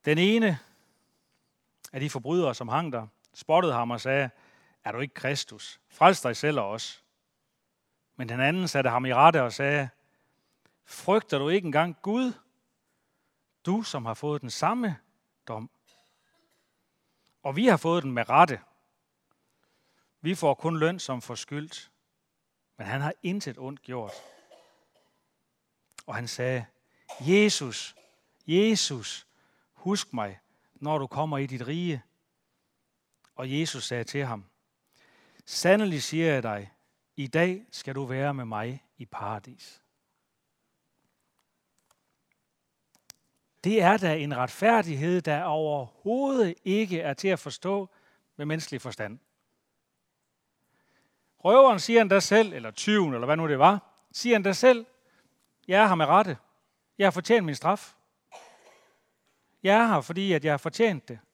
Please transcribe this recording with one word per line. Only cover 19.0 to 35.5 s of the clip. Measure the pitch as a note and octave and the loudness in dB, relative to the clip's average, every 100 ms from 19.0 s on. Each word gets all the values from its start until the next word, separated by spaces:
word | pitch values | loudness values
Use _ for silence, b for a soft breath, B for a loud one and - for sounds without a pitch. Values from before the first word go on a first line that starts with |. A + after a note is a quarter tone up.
| _ _ _ _ _ _ _ _ _ _ _ _ | _ _ _ _ _ _ _ _ _ _ _ _
Vi | D#3 F#3 | -6 0
får | D#3 | 0
kun | C3+ D#3+ E3 | 0 -4 0
løn | D#3 F3 | -2 -2
som | - B2 | -8 -10
forskyldt, | - A#2+ - C#3+ D#3 - - _ _ _ _ _ _ _ _ - | -10 -14 -10 -12 -12 -18 -20 _ _ _ _ _ _ _ _ -16
men | G2 | -8
han | C3+ | -6
har | D3 - | -6 -6
intet | F3 G3+ C#3+ B2+ | -8 -6 -8 -12
ondt | C3 C#3 | -14 -16
gjort." | - B2+ G#2 - - _ _ - _ _ _ _ _ _ _ _ _ _ _ _ _ - - | -12 -12 -12 -16 -20 _ _ -20 _ _ _ _ _ _ _ _ _ _ _ _ _ -20 -12
Og | A2+ | -10
han | A#2+ | -10
sagde, | - B2+ B2+ A#2 _ _ _ _ - | -6 -4 -4 -8 _ _ _ _ -8
"Jesus, | C3 G3 G#3+ - C3 A2 - _ _ _ _ _ - | 2 4 4 0 -6 -10 -14 _ _ _ _ _ -2
Jesus, | F3 A3 G#3+ - C3 G2+ - _ _ _ _ _ | 2 2 2 -2 -6 -10 -14 _ _ _ _ _
husk | _ F#3 G3 - | _ -4 -4 -6
mig, | B2 G#2 F#2+ _ _ _ _ | -8 -8 -12 _ _ _ _
når | C#3+ D3+ | -6 -4
du | C3+ | -4
kommer | C3+ D#3 C#3+ | -6 -4 -4
i | C3+ | -6
dit | B2+ B2 | -8 -8
rige." | E3 F3 C#3 _ _ _ _ _ _ _ _ _ _ _ _ _ - | -4 -4 -6 _ _ _ _ _ _ _ _ _ _ _ _ _ -14
Og | C3 C#3+ | -6 -4
Jesus | D#3+ C3+ - | -4 -6 -6
sagde | B2 | -6
til | A2+ C#3+ C3+ | -6 -6 -6
ham, | A2 F#2 _ _ _ _ b b b b b | -8 -12 _ _ _ _ b b b b b
"Sandelig | - | -12